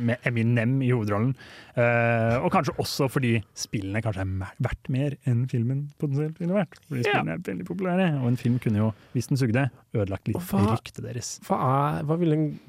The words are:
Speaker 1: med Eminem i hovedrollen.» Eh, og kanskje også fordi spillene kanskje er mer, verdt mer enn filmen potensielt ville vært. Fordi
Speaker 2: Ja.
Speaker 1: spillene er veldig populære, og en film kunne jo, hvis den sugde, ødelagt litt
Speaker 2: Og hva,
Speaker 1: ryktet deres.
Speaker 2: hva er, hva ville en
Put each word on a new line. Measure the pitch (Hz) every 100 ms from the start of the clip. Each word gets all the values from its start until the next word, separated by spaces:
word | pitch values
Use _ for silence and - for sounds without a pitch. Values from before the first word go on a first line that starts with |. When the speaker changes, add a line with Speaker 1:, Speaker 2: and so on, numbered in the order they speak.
Speaker 1:
med | 120 127
Eminem | 127 117 117 120 113 135
i | 127
hovedrollen.» | 123 104 101 123 131 - - - -
Eh, | 120 120 117 117 113 120
og | 175
kanskje | 185 117 -
også | - - 135
fordi | 151 120 113 -
spillene | - - 110 95 107
kanskje | 110 98
er | 95
mer, | 95 92 -
verdt | 123 - -
mer | 131 143 139
enn | 135 117 131
filmen | 123 117 135 147 -
potensielt | 151 135 156 160
ville | 170 202
vært. | 165 - -
Fordi | 131
Speaker 2:
Ja. | 415
Speaker 1:
spillene | 403 - 170
er | -
veldig | 180 175
populære, | 180 180 180 180 143
og | 120
en | 123
film | 120 123
kunne | 123 104
jo, | 110 - -
hvis | 127 -
den | 131
sugde, | 131 120 127 - _
ødelagt | 117 95 95 -
litt |
Speaker 2:
Og | 104
hva, | - 101 104
Speaker 1:
ryktet | 117 - - -
deres. | 120 - - -
Speaker 2:
hva | 190
er, | 131 135 147 160
hva | 147 165
ville | 170
en | 151 151 -